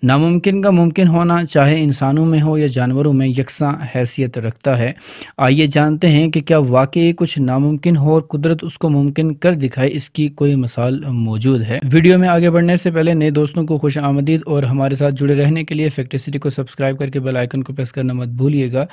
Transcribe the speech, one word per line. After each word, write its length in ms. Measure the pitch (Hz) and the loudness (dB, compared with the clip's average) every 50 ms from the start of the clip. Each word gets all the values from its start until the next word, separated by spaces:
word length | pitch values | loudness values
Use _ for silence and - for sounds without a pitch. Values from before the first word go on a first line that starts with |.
| - | 0
नामुमकिन 600 | 123 135 147 160 165 175 175 - 202 196 196 196 | 2 2 2 2 2 0 0 0 0 0 2 2
का 80 | 202 | 2
मुमकिन 360 | 185 170 170 165 156 190 190 170 | 4 4 4 2 2 2 2 4
होना 360 | 165 170 170 175 170 170 170 | 4 2 2 2 0 0 -2
चाहे 400 | 151 - 151 139 143 156 160 156 | 0 0 2 2 4 2 2 2
इंसानों 420 | 147 135 - 135 135 139 156 160 | 0 0 0 0 0 2 2 2
में 140 | 165 160 151 | 2 2 2
हो 180 | 151 156 156 151 | 2 2 0 0
या 100 | 151 139 | 0 0
जानवरों 460 | 123 127 123 123 131 135 147 151 139 | 0 -2 -2 -2 -2 0 0 2 2
में, 140 | 135 135 131 | 2 2 0
यकसां 440 | 123 139 127 - - - 151 143 147 156 | 0 -2 -4 -4 -4 -2 -2 -2 -2 -4
हैसियत 560 | 151 123 - 127 123 117 - - 131 120 - 123 | -8 -8 -4 -4 -4 -4 -2 -4 -4 -4 -4 -6
रखता 380 | 113 113 - - - 143 131 | -6 -8 -8 -4 -2 -2 0
है। 200 | 120 117 123 - - - - - - - - - - | 0 0 -2 -4 -8 -16 -20 -18 -18 -20 -18 -4 0
आइए 280 | 131 127 139 151 156 139 | 2 2 4 4 2 2
जानते 400 | 143 151 147 151 156 156 180 165 | 2 2 2 2 0 2 2 4
हैं 240 | 151 147 160 160 | 4 4 2 2
कि 100 | 156 165 | 0 -2
क्या 180 | 139 - 165 151 | 0 2 2 2
वाकई 540 | 139 123 123 127 135 139 - 175 165 170 170 | 2 2 2 2 2 2 0 2 2 2 2
कुछ 260 | - 170 165 - 156 | 0 -2 -2 -2 -2
नामुमकिन 560 | 135 127 127 135 143 147 151 143 - 175 175 | -2 0 0 0 0 0 0 0 0 0 2
हो 200 | 147 139 151 160 | 2 2 4 2
और 60 | 160 | 2
कुदरत 420 | 156 - - 143 147 165 165 151 - | 0 -2 -6 -2 0 0 0 -2 -4
उसको 260 | 165 - - - 156 | -8 -8 -4 -2 0
मुमकिन 440 | 147 143 143 143 139 160 160 160 147 | 2 2 2 0 0 0 -2 -2 -2
कर 220 | - - 175 180 | 0 0 0 0
दिखाए, 320 | 151 139 123 - 135 127 143 | 0 -2 -4 -2 -2 -2 -2
इसकी 400 | - 147 - - - - 151 143 | -2 -4 -8 -8 -4 -4 -4 -4
कोई 260 | 143 - 147 143 143 | -2 0 0 0 2
मिसाल 480 | 135 123 117 - 120 120 123 135 147 151 | 0 -2 -4 -4 -4 -2 -2 -2 -4 -6
मौजूद 560 | 139 123 117 113 110 107 107 113 135 135 117 | -6 -4 -4 -2 -2 -2 -2 0 0 0 0
है। 180 | 110 104 120 - - | 0 -2 -4 -4 -2
वीडियो 320 | 131 135 165 160 180 185 180 | 2 2 4 6 6 6 6
में 100 | 180 180 | 4 2
आगे 220 | 170 170 170 175 | 2 2 2 2
बढ़ने 280 | 165 170 170 170 180 175 | 2 2 2 2 0 0
से 140 | - 180 | 0 -2
पहले 220 | 165 165 156 165 170 | 0 0 0 2 2
नए 180 | 156 151 151 | 2 0 0
दोस्तों 340 | 143 147 151 143 - 170 160 | 2 0 -2 -2 -2 -4 -2
को 120 | 156 160 143 | -2 -2 0
खुश 200 | 151 147 135 135 | 0 -2 -2 -2
आमदीद 460 | 135 143 139 143 143 147 160 156 - 165 | -2 0 0 0 0 0 0 -2 -2 -2
और 180 | 151 143 135 | -2 -2 0
हमारे 300 | 120 131 139 135 139 139 | 0 0 0 0 -2 0
साथ 160 | 127 143 143 | 0 0 -2
जुड़े 240 | 139 127 143 139 143 | 0 0 0 0 2
रहने 280 | 139 143 143 160 165 156 | 2 2 2 0 -2 -4
के 120 | - 151 | -4 -4
लिए 140 | 151 156 151 | -2 -2 -2
फैक्ट्री 300 | 143 - 127 123 - 131 | -2 -4 -8 -6 -8 -8
सिटी 200 | - 147 139 139 | -8 -6 -8 -6
को 100 | - 143 | -6 -6
सब्सक्राइब 480 | 135 - 131 - - - 135 135 135 135 | -6 -6 -8 -10 -8 -4 -4 -4 -4 -4
करके 220 | 143 135 135 143 | -6 -6 -6 -6
बेल 180 | 127 131 127 127 | -4 -4 -2 -4
आइकन 240 | 123 120 - 135 | -4 -4 -4 -6
को 120 | 131 - 139 | -6 -6 -8
प्रेस 180 | 143 131 - | -8 -8 -6
करना 220 | - 139 127 127 123 | -6 -4 -4 -4 -4
मत 160 | 127 123 120 | -4 -6 -6
भूलिएगा, 580 | 120 123 131 143 147 139 131 123 120 131 147 180 | -4 -2 0 0 0 0 -2 -2 -2 -4 -4 -4